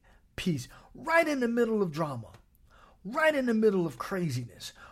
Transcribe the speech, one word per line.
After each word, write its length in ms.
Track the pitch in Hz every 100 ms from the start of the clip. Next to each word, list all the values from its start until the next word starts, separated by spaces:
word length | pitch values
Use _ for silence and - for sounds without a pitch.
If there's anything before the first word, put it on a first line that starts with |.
| _ _ _ -
peace. 320 | 190 139 - - -
Right 320 | - 277 330 320
in 140 | 277
the 80 | 233
middle 320 | 240 226 214
of 100 | 180
drama, 420 | 147 151 120 104 - _ _ _ - - _
right 320 | 185 294 311
in 120 | 285 247
the 80 |
middle 320 | 220 220 190 165
of 100 | -
craziness, 800 | - 190 165 123 120 - - - -